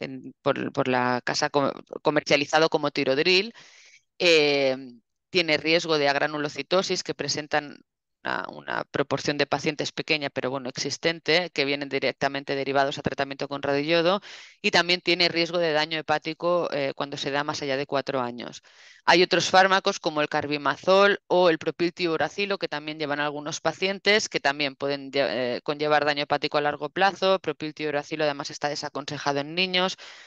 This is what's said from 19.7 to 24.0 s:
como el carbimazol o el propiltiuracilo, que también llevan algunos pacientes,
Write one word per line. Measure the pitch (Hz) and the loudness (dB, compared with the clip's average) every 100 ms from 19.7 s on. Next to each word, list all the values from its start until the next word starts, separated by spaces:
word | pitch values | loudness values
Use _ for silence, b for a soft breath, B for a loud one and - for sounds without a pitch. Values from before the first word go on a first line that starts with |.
| 190 196 196 | 4 0 -2
como | 170 151 | -2 -2
el | 151 | 0
carbimazol | 151 143 147 139 143 - 190 202 196 - | -2 -2 -2 -2 -2 4 6 6 2 0
o | 180 180 | 4 4
el | 160 | 4
propiltiuracilo, | 165 - 175 - 175 156 156 - 202 196 | -2 -2 -2 0 -2 0 -2 -2 -4 -4
que | 165 | -6
también | 147 151 156 | -6 -8 -6
llevan | 143 147 | -4 -2
algunos | 147 147 170 156 | -2 -4 -8 -4
pacientes, | 165 147 185 196 | -4 -2 -2 0